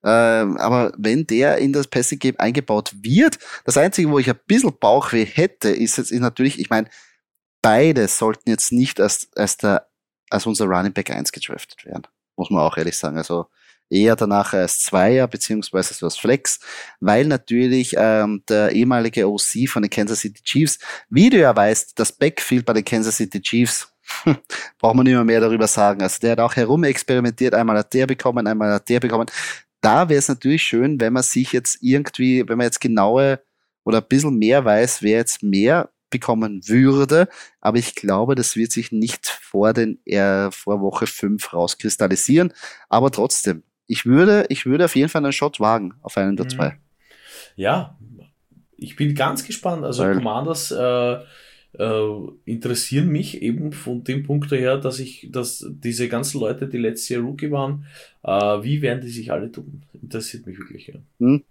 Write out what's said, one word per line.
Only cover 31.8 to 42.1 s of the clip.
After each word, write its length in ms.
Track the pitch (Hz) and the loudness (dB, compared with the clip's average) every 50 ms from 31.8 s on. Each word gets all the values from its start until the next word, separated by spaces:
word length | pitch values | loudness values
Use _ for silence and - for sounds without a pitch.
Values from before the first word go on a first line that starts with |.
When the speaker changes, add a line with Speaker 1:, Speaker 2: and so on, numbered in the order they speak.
Speaker 1:
irgendwie, 680 | - 123 131 143 143 - - - 127 131 127 127 117 - | 0 2 2 2 0 -4 -4 -2 0 2 2 2 0 0
wenn 100 | 113 120 | 0 0
man 60 | 123 | 0
jetzt 160 | 117 - - | 0 -2 -2
genaue 600 | - 123 113 110 98 104 117 131 139 139 135 131 _ _ _ _ _ _ _ _ _ | -2 0 2 4 4 4 4 4 4 2 2 -2 _ _ _ _ _ _ _ _ _
oder 140 | - 110 113 | 0 0 0
ein 100 | 107 _ | 2 _
bisschen 280 | 131 135 147 151 135 | 2 2 2 2 0
mehr 280 | 110 107 110 127 143 127 | 2 4 4 4 4 4
weiß, 380 | 113 107 107 120 123 - - | 4 4 4 4 2 -2 -2
wer 160 | - 104 110 113 | 0 2 2 2
jetzt 260 | 117 - - - - | 0 -2 -4 -4 -2
mehr 460 | 104 98 98 104 123 160 175 - - _ _ _ _ | 0 0 2 4 4 2 2 0 -4 _ _ _ _
bekommen 500 | - 123 - - 117 110 110 107 104 95 90 | -8 -6 -2 -2 -2 -2 -2 -4 -6 -10 -4
würde. 600 | 110 110 123 135 135 135 139 139 131 147 165 185 185 - - - - _ _ | 0 4 4 6 6 4 4 2 4 4 4 4 2 -2 -20 -20 -20 _ _
Aber 180 | - 104 110 117 | -2 0 0 0
ich 160 | 117 - - | -2 -2 -10
glaube, 400 | - - 101 95 98 117 127 139 | -6 -2 -2 0 0 0 0 0
das 220 | 127 117 - - | 0 -2 -2 -2
wird 160 | 113 113 113 | -2 -2 -2
sich 180 | - 117 117 - | -2 -6 -6 -4
nicht 380 | 117 107 110 120 - - - - | -2 -2 -2 -2 -4 -8 -8 -10
vor 440 | - - - - - 98 101 110 | -10 -10 -14 -4 0 2 2 2
den, 320 | 110 120 113 110 - - _ | 2 2 0 -2 -4 -8 _
äh, 440 | - - 101 98 98 98 98 101 98 | -4 0 2 2 2 2 0 -2 -4
vor 300 | - - - 101 104 101 | -6 -8 -6 -4 -4 -2
Woche 260 | 98 98 95 - 113 | -2 -4 -2 -2 -6
fünf 460 | - - - - 101 104 101 - - | -6 -6 -6 -4 -4 -4 -4 -6 -6
rauskristallisieren. 1000 | - 85 87 87 - _ - 107 - - 107 95 | -2 -2 -2 -2 -4 _ -4 -6 -2 0 0 0